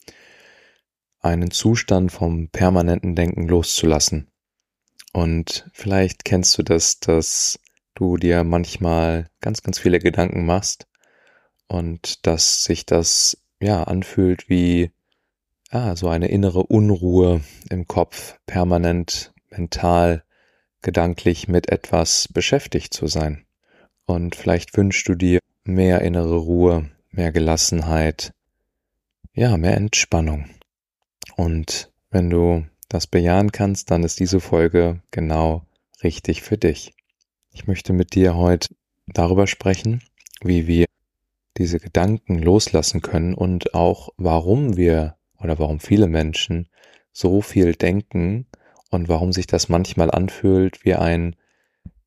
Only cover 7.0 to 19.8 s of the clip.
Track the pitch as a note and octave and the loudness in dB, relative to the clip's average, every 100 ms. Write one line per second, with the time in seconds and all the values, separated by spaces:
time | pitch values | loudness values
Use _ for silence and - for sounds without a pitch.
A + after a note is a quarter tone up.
7 | - E2 D#2+ - - - _ _ _ - | 0 0 0 -2 -4 -6 _ _ _ -4
8 | F#2 F2 F2 F2 E2+ E2+ F2 - F2 E2 | -2 0 2 2 2 0 -2 -4 0 2
9 | E2 E2 E2 _ - A2 - F2+ F#2 F2 | 0 -2 -6 _ -8 -6 -6 -2 2 2
10 | F2+ E2+ F2 - E2+ F2+ G2+ - - _ | 2 0 -2 0 0 0 -2 -8 -14 _
11 | _ _ _ _ _ _ _ F2 E2+ E2 | _ _ _ _ _ _ _ -6 -6 -8
12 | - - - E2 - - - E2+ - E2+ | -10 -4 -2 0 0 0 -2 -4 0 0
13 | E2 - - - _ _ G2 G2+ D#2+ F#2 | 2 0 0 -4 _ _ -2 0 -2 -4
14 | F#2+ - F#2 F2+ - F2+ F2 F2 F2 - | -4 2 2 2 0 2 2 2 0 -6
15 | _ _ _ _ _ _ _ B2 A#2+ E2+ | _ _ _ _ _ _ _ -6 -4 -4
16 | F2+ E2 F2 G2 G2 F2+ F#2+ G#2+ G#2 F#2+ | -2 -2 0 0 2 0 2 4 4 2
17 | F2+ F2+ F2+ F2 D2+ - - F#2 F2 - | 2 4 4 4 -2 -14 -10 -8 -4 -2
18 | E2+ - - - - F2+ F2+ F2 E2+ F2 | -2 -4 -18 -20 -6 -2 0 2 2 0
19 | E2 - - _ _ - E2+ - | -4 -8 -12 _ _ -10 -8 -2